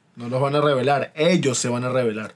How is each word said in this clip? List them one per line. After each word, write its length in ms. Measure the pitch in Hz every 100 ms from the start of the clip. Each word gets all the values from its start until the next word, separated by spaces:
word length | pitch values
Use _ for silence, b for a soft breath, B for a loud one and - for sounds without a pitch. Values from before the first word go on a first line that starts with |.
| _ -
No 140 | 120
los 120 | 131
van 140 | 139 147
a 60 |
revelar, 500 | 147 131 127 139 - -
ellos 420 | 165 175 135 120
se 120 | 127
van 140 | 120
a 60 | 127
revelar. 440 | 127 120 107 104